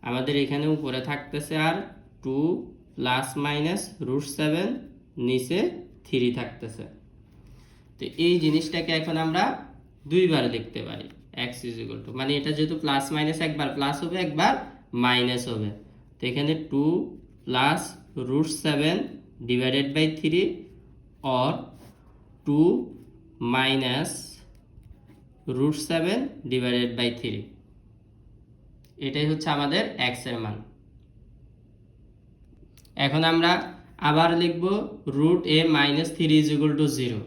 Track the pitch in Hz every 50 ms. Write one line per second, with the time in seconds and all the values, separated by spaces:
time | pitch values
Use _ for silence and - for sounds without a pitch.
0 | - 127 120 127 127 143 143 143 143 135 143 143 151 156 156 147 151 135 127 127
1 | 127 - 143 139 - - - 143 147 - 170 156 156 160 170 190 - - - -
2 | - - - - - 135 131 139 151 165 190 - - - - - - - - -
3 | 131 127 127 131 135 - - 147 143 143 147 147 147 165 185 202 - - - -
4 | - 123 131 143 143 - - - 156 151 151 170 190 226 277 277 - - - -
5 | - - - - 123 123 127 127 127 - 160 185 240 349 - - - - - -
6 | - - - 131 123 123 120 117 120 113 - - - 110 - - - - - -
7 | - - - - - - - - - - - - - - - - - - - -
8 | - - - - 165 175 180 170 156 156 151 160 160 - - 170 160 - 170 160
9 | 156 170 165 160 160 160 160 180 - - - - - - - - - - - -
10 | - 143 156 185 185 175 160 139 123 120 117 113 110 - - 117 113 110 110 107
11 | 107 107 - - - - - - 120 120 123 - - 120 117 113 113 110 110 110
12 | 110 110 113 131 135 135 143 143 139 151 147 147 156 156 165 156 - 147 139 139
13 | 135 - 160 151 151 151 156 - 165 156 147 147 143 139 135 143 143 139 139 -
14 | 180 160 175 185 180 156 143 156 - - - - - - - - - - - 120
15 | 123 123 127 117 120 123 123 120 120 - 117 107 107 104 104 - - - - -
16 | - - - - - 123 123 143 143 147 160 156 - - - 139 143 156 170 202
17 | - - - - - - - - - - 127 123 131 143 160 170 - - - -
18 | - - - - 127 123 131 147 156 156 - - - 156 147 139 147 156 180 208
19 | 269 - - - - - - - 123 117 123 123 127 131 131 139 139 139 139 156
20 | 156 156 156 - - 156 156 180 202 - - - - - - - - - - -
21 | - - - - - 135 - 123 127 143 180 180 - - - - - - - _
22 | - - - - - - - - - - 143 151 160 180 208 - - - - -
23 | - - - - - - - - 120 120 123 131 131 135 139 135 131 123 120 139
24 | 160 - - - - - - - - - - - - - - - - - - -
25 | - - - - - - - - - - 127 127 135 151 147 - - - 165 165
26 | 165 180 202 247 285 - - - - - 127 127 123 123 123 123 123 120 113 117
27 | 120 120 120 - - 117 104 101 107 - - - - - - - - - - -
28 | - - - - - - - - - _ - - - - - - - - - -
29 | 139 135 135 147 151 151 156 151 - 165 147 143 143 139 147 196 - - - -
30 | 123 127 123 - - 127 120 113 113 107 104 104 - - - - - - - -
31 | - - - - - - - - - - - - - - - - - - - -
32 | - - - - - - - _ - - - - - - - - - - - -
33 | 139 139 147 156 160 165 165 165 165 170 180 170 156 - - - - - - -
34 | - 147 156 156 170 170 170 170 175 175 160 165 175 185 196 214 - - - -
35 | - - 135 139 151 160 175 170 - - 151 156 165 165 156 147 143 143 143 151
36 | 165 - - - 165 151 156 156 151 151 147 143 147 151 143 143 151 139 123 127
37 | 127 120 117 104 104